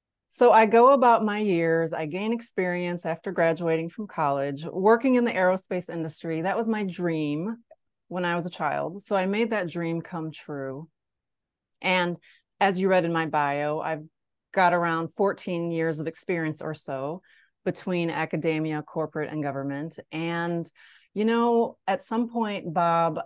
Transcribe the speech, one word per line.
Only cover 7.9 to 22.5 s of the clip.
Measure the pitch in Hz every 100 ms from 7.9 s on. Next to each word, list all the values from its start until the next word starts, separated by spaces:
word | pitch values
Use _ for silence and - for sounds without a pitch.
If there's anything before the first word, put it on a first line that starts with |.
| _ -
when | 180
I | 175
was | 175
a | 170
child. | - 151 143 147 196
So | - 202
I | 185
made | 208 226
that | 214 175
dream | 170 165 165
come | 160 175 160
true. | 143 - 143 135 135 160 _ _ _ _ _ _ _ _ _
And | 185 185 175 170 _ _ _ -
as | 202 185
you | 190
read | 185
in | 170
my | 165 160
bio, | 151 143 143 147 156
I've | 156 156 156 _ _ _ _
got | - 180
around | 175 170 165 165
fourteen | - 196 - - 170 170
years | 165 165 156
of | 160
experience | - - 175 156 156
or | 156
so | 156 - 135 139 185 - _ _ _
between | 190 170 - 175 165
academia, | 156 160 156 160 156 156 151
corporate, | 147 165 151 160 151
and | 156
government. | 143 135 139 139 160 - -
And, | 156 165 170 170 170 165 _ - - _
you | 196
know, | 220 233 233 233 233 - -
at | 190
some | - 226 233
point, | 233 214